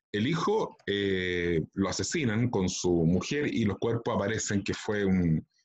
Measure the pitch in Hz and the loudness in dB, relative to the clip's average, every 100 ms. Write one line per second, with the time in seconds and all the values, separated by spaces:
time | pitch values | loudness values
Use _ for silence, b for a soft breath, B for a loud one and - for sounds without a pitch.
0 | _ 104 120 165 175 214 - - - 101 | _ -2 0 0 0 0 -2 -6 -4 -2
1 | 98 95 90 90 87 82 - 90 95 90 | 0 0 0 0 2 0 -2 -2 -2 0
2 | 98 175 127 107 123 107 92 - 92 85 | -2 -2 0 0 0 0 -2 0 0 4
3 | 82 90 - 143 147 - 107 - 117 117 | 4 2 0 -2 -2 0 -2 0 -2 -2
4 | 123 113 98 110 - 104 98 - - 104 | -2 -2 -2 -2 -2 -2 -2 -4 -4 0
5 | 98 95 87 78 - _ | 2 4 4 2 -2 _